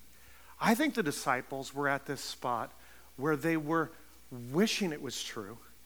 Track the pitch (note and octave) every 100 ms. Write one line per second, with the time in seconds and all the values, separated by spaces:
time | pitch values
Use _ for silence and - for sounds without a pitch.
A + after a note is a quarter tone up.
0 | - - - - - - D#3 A#3 D4+ A3+
1 | D3+ - D3 B2 - C3+ C3+ C#3 C#3+ C#3
2 | - C3+ - - C3 A#2 C3+ - - -
3 | - - D3 D3 D#3+ D#3+ D3 E3 D#3 -
4 | - - - B2 A#2+ D3+ A3 - F#3 D3
5 | C3+ - - A#2 G2 A#2 - -